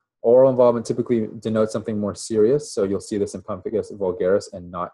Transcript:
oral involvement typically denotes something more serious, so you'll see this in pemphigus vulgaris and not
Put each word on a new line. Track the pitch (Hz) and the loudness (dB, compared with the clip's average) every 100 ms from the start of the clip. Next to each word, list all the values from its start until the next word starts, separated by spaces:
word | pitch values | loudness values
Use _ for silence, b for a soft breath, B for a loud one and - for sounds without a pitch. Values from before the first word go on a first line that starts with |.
| _ _ | _ _
oral | 113 127 135 | 4 6 6
involvement | 127 123 117 | 6 4 4
typically | 110 123 117 120 107 117 | -2 -4 0 0 -2 -6
denotes | 113 110 110 | -4 0 0
something | 113 107 107 | -2 -4 -4
more | 101 | -4
serious, | 95 - 113 107 143 147 | -6 -4 2 4 2 -2
so | - | -4
you'll | 98 98 | -2 -2
see | - 107 | -4 -4
this | 98 | -4
in | 95 | -6
pemphigus | - 95 104 107 90 | -10 -10 -4 -6 -6
vulgaris | 104 95 90 90 101 - | -6 -6 -2 0 0 -2
and | 95 87 | -14 -12
not | 87 87 | -10 -10